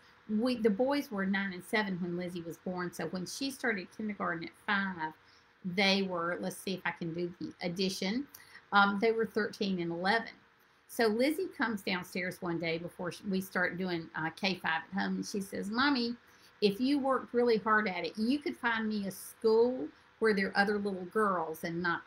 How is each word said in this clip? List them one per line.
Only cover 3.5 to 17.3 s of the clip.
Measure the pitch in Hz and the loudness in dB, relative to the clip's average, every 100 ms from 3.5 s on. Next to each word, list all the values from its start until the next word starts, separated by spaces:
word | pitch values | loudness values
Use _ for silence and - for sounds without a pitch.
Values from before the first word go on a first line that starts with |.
started | 247 254 208 175 - | -2 -2 -2 -6 -8
kindergarten | 214 202 180 170 | -6 -4 -4 -4
at | 170 - - | -8 -8 -2
five, | 196 196 175 156 160 - - _ _ 185 | 0 0 -4 -6 -8 -18 -20 _ _ -4
they | 175 196 196 | 2 4 4
were, | 190 175 170 175 | 2 -2 -2 -2
let's | 185 - | -4 -6
see | - | -6
if | 185 | -4
I | - | -4
can | - 170 | -4 -4
do | 165 175 175 | -4 -6 -6
the | 156 - | -12 -6
addition, | 180 175 190 190 190 233 285 - - - - | -6 -2 -2 -2 -2 -2 -6 -12 -20 -20 0
um, | 202 202 202 | 4 4 4
they | 226 | 2
were | 226 220 | 2 0
thirteen | 226 208 - 196 185 | 0 -2 0 -2 0
and | 170 | -2
eleven. | 170 185 226 202 - - _ _ _ - | 0 2 2 0 -10 -20 _ _ _ -6
So | - 226 | 2 4
Lizzie | 214 269 311 381 - | 6 4 2 -2 -2
comes | 233 214 | -2 -2
downstairs | - 185 180 190 180 180 | -2 -2 -2 -4 -4 -4
one | 180 170 | -4 -2
day | 165 165 | 0 -2
before | 170 - 175 | -4 -6 -8
sh-, | - 208 | -6 -2
we | 190 | -2
start | 190 190 180 170 | 0 0 0 0
doing, | 185 170 165 | -2 -4 -4
uh, | - 160 | -4 -4
K | - 196 180 | 0 0 0
five | 160 160 - | 0 -2 -2
at | 190 | -4
home, | 196 190 | -2 -2
and | 190 | -4
she | 202 | -6
says, | 190 196 190 | -6 -6 -4
"Mommy, | 226 285 269 233 240 - - - - | 2 2 2 0 -4 -12 -20 -20 0
if | 208 196 | 2 4
you | 254 294 | 2 2
worked | 269 254 - | 2 0 0